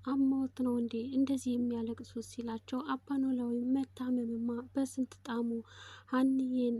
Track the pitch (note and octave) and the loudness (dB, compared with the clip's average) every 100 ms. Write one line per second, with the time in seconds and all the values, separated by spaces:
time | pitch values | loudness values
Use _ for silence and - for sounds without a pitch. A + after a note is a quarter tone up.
0 | B3+ C#4 C4+ C4+ C4 - B3+ A#3+ A#3 A3+ | 0 2 4 4 0 0 0 2 0 -2
1 | B3 C4+ C4+ C4+ B3+ B3 A#3+ A#3 A3+ A3+ | -2 2 2 2 0 0 0 0 -2 -6
2 | A#3+ A#3 A3 - A#3 A3+ - B3+ D4+ C4 | -8 -10 -10 -8 -6 -6 -4 -4 -2 -4
3 | - C#4 C4 B3 A#3+ A#3+ A#3+ C4+ C4 - | -2 0 2 2 0 0 2 0 0 -4
4 | B3+ B3 A#3 A#3 A#3 A#3 B3+ C4+ C4+ - | 0 0 0 -2 -2 -2 -4 -2 -2 -2
5 | B3+ - - A#3 A#3 A#3 - - - - | -4 -6 -6 -2 0 -2 -6 -16 -18 -18
6 | - B3+ C4+ C4 B3+ B3+ A#3+ A#3 | -2 2 4 4 2 2 2 0